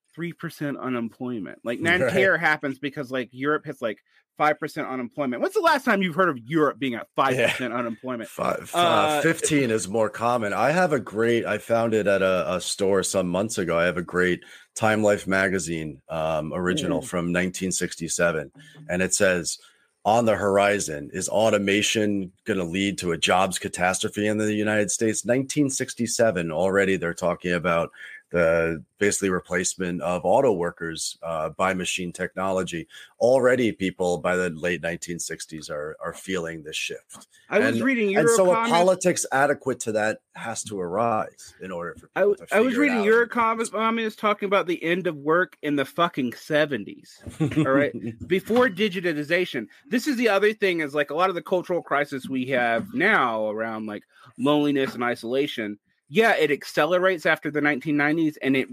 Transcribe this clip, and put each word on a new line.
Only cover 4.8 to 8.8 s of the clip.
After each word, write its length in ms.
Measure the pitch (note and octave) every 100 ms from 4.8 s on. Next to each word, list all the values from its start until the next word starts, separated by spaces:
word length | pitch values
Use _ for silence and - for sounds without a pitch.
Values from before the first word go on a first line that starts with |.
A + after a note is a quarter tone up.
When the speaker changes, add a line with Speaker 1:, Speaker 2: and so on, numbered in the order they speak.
| A#2+
Speaker 1:
unemployment. 560 | C3 A#2+ - C#3 B2
When's 100 | D#4+
the 60 | G#4+
last 260 | E4 D4 C4
time 160 | G3
you've 140 | F#3 D#3+
heard 140 | F3+
of 100 | C3
Europe 400 | A2+ D#3+ C#3+ A2
being 160 | C3+ A#2
at 120 | - -
five 220 | C3+ C3
percent 340 | A2+ - B2
Speaker 2:
Yeah. 60 | B2
Speaker 1:
unemployment? 500 | A#2 A2 B2+ A#2+ G#2+
Speaker 2:
Fi-, 260 | - - -
fi-, 640 | - E3+